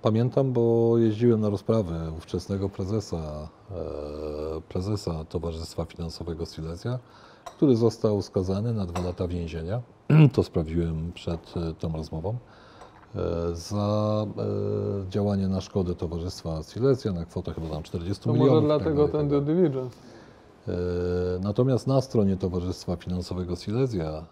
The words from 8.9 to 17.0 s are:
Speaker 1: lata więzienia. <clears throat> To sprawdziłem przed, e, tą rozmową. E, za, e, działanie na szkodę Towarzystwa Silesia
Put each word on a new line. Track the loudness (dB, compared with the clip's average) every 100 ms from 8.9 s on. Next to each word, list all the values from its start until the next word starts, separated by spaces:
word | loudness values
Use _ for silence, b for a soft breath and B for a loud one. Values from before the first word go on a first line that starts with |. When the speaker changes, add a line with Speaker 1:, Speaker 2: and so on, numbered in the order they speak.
| -4
Speaker 1:
lata | -4 -4 -4
więzienia. | -4 -4 -6 -4 -4 -6 -20 6
<clears throat> | 8 10
To | 6
sprawdziłem | 0 0 0 0 0 -2 -6
przed, | -8 -8 -8 -6 -6
e, | -6
tą | -4 -6
rozmową. | -6 -6 -6 -4 -6 -10 B B B B B -10 -4
E, | -2 -2 -2 -4
za, | -4 -2 0 2 2 0 -2 -4 -4 -2 -2 -2 -2 -4 -4
e, |
działanie | 0 0 2 0
na | -2
szkodę | -2 -2 -2 -2
Towarzystwa | -4 -4 -6 -6 -6 -6
Silesia | -8 -2 2 2